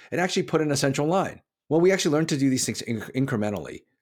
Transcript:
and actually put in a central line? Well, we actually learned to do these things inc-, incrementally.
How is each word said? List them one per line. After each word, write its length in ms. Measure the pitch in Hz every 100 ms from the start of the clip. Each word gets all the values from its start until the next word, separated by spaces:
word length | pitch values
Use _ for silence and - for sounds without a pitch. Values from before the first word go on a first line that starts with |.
| -
and 120 | 151
actually 220 | 180 190
put 180 | 180 160
in 100 | 151
a 40 | 139
central 300 | 143 139 151
line? 360 | 190 156 - _ _ -
Well, 140 | 156
we 100 | 180
actually 200 | 180 175
learned 180 | 147 160
to 80 | 147
do 100 | 135
these 160 | 127
things 180 | - 110 -
inc-, 240 | 113 -
incrementally. 640 | 131 135 117 104 98 65 - _ _